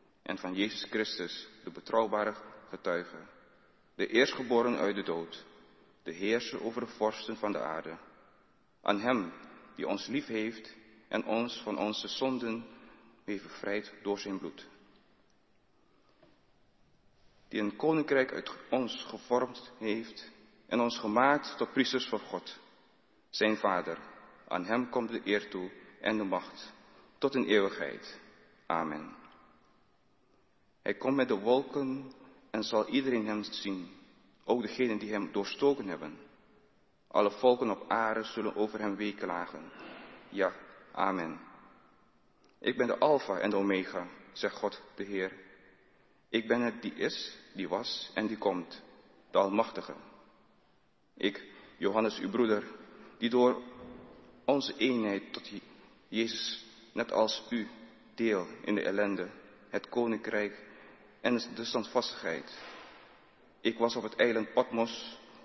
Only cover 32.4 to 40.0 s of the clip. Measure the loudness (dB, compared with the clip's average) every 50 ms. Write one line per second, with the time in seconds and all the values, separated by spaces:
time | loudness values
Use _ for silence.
32.4 | -20 -6 -4 -4 -2 0 2 0 2 2 2 2 2 2 2 2 2 0 -2 -2
33.4 | -4 -6 -8 -6 -4 -4 -4 -4 -6 -10 -14 -20 -20 -20 -20 -20 -20 -20 _ _
34.4 | 0 2 2 2 2 -2 0 0 0 2 2 -2 -2 -2 -2 -2 -2 -2 -2 -2
35.4 | -2 -2 -2 4 4 4 4 4 0 -6 -6 -6 -8 -10 -12 -14 -18 -20 -20 -20
36.4 | -20 _ -20 -20 _ _ _ _ _ _ _ _ _ _ 4 4 4 4 4 6
37.4 | 6 6 8 8 4 0 0 -2 0 0 2 2 4 2 2 0 -2 -4 -2 -2
38.4 | -2 0 2 2 0 0 0 -2 -2 -2 0 0 -2 -4 -2 -4 -4 -2 -2 -2
39.4 | -4 -6 -8 -12 -14 -14 -16 -16 -16 -14 -14 -16